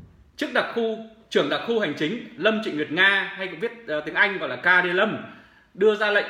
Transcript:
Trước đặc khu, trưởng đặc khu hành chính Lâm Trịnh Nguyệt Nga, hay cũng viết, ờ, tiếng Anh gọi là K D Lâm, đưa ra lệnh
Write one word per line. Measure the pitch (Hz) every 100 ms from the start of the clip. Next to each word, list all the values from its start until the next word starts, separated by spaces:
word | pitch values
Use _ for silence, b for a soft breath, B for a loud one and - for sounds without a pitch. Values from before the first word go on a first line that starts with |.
| - - _ -
Trước | 285
đặc | 240 -
khu, | 240 226 214 - - _
trưởng | 202 147
đặc | 147 -
khu | 233
hành | 190
chính | 143 156 240 - -
Lâm | 190 214
Trịnh | - 151
Nguyệt | 147
Nga, | 151 190 196 185 185
hay | 190
cũng | 160
viết, | 226 233 -
ờ, | 151
tiếng | 151
Anh | 185 202 190
gọi | 151
là | 123
K | 175 180
D | 175
Lâm, | 180 214 135 - B B B B
đưa | 175 214
ra | 208 214
lệnh | 208 -